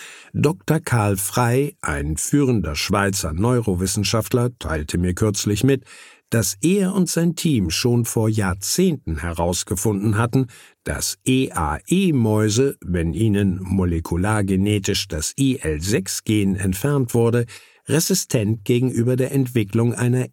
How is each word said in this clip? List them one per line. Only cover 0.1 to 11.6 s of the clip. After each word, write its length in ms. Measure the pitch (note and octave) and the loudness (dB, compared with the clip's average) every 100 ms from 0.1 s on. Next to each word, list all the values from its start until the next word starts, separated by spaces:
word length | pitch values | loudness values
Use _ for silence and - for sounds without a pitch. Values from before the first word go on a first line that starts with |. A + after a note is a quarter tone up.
| - - | -20 -8
Doktor 480 | G#2 C3+ - - D#3 | 0 0 0 0 0
Karl 340 | - A#2+ G#2 G2 | 2 2 2 0
Frey, 640 | G2 - A#2+ B2+ C#3+ - | -2 0 2 2 0 -4
ein 360 | - D#2+ D2 D#2 | -6 -4 -4 -4
führender 580 | - D3 C3+ A#2 D#2+ D2+ | 0 2 4 2 -2 -4
Schweizer 560 | - G2+ G2 G2 - | -2 0 0 -2 -4
Neurowissenschaftler, 1160 | D#2 A2+ B2 A2 F2+ F#2 G#2+ G2 A2+ - B2 A#2+ - | -2 0 0 0 -2 -2 -2 0 0 0 0 0 -4
teilte 380 | - D#2 D2+ F2 | -6 -6 -4 -2
mir 160 | F2+ | -2
kürzlich 500 | F2+ A2 G2+ - G#2 | 0 0 0 -2 2
mit, 220 | C3+ C3+ - - - - _ | 2 2 -2 -20 -20 -20 _
dass 280 | A2+ A2 G2 | -2 -2 0
er 320 | D3+ G3+ F#3 | 0 2 2
und 160 | F#3+ F3 | 0 0
sein 260 | - F3 E3 | 0 0 0
Team 360 | E3 C3 F2+ | 0 2 0
schon 340 | - B2 A#2+ A#2 | 0 2 2 0
vor 240 | - A2 | 0 0
Jahrzehnten 920 | G#2+ F#2+ G2 - - F#3+ C#3+ - D#2 | 0 0 -2 -2 0 2 0 -4 -6
herausgefunden 1000 | E2+ E2+ E2+ F2 - F#2+ A2+ G2+ G#2+ G#2 | -4 -2 -2 -2 -4 -2 -2 0 0 2
hatten, 260 | A#2+ C3 B2+ - - _ | 2 0 0 -6 -20 _
dass 340 | - D2+ - - - | -8 -6 -6 -4 0
E 260 | C3 - | 0 0
A 280 | - | -2